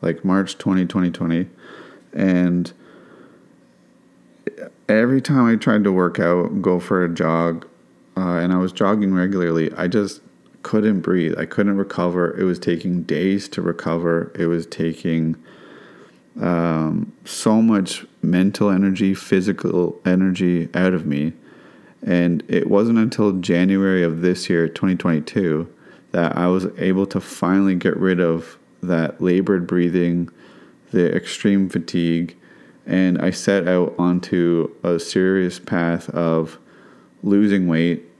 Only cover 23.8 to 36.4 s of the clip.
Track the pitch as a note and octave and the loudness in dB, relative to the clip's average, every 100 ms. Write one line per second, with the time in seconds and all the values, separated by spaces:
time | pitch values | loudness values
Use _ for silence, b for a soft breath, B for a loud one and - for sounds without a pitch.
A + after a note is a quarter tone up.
23.8 | G2 F#2 E2+ E2 F2 F#2 - F2 E2 - | 2 2 0 0 0 0 0 0 0 0
24.8 | F#2+ F2 F#2 D#2+ D2 - F#2 D2+ E2 B | -2 0 0 -2 -2 -2 0 -2 -4 B
25.8 | B B B F2 E2 - F2 F#2 F#2 - | B B B -2 0 0 0 0 -2 -4
26.8 | F2+ F#2+ G2 F#2+ - - E2+ F#2+ G2 F#2 | -2 0 0 -2 -8 -4 0 2 2 2
27.8 | F#2 E2+ F#2 F2+ E2+ E2 - - _ _ | 0 0 0 2 2 0 -4 -18 _ _
28.8 | F2+ E2+ D#2+ - F#2 F2+ F#2+ G2 F2 F2 | -2 0 -2 -2 2 2 2 0 0 0
29.8 | F2 F2+ F2 F2 F2 B B B B B | 2 2 0 0 -4 B B B B B
30.8 | _ F#2 F2 E2+ - - G#2+ G2+ F#2+ F2+ | _ 0 2 0 -6 -4 0 2 0 -4
31.8 | E2 F#2 E2+ E2+ E2+ - B B B B | -4 -2 0 0 -2 -10 B B B B
32.8 | - F#2 F#2 F2+ F#2 F2+ - G2 F2 F2+ | -4 0 2 2 -2 -2 0 0 2 2
33.8 | F2 - F2 F2+ - F#2 E2+ E2+ E2 - | 0 0 0 0 -2 0 2 2 -2 -4
34.8 | F2 E2+ - F#2+ F#2 F#2+ F#2 F2+ - F2+ | -2 -2 -2 0 2 2 0 -4 -6 -2
35.8 | E2+ E2+ - - E2+ E2 | -2 -2 -4 -4 0 0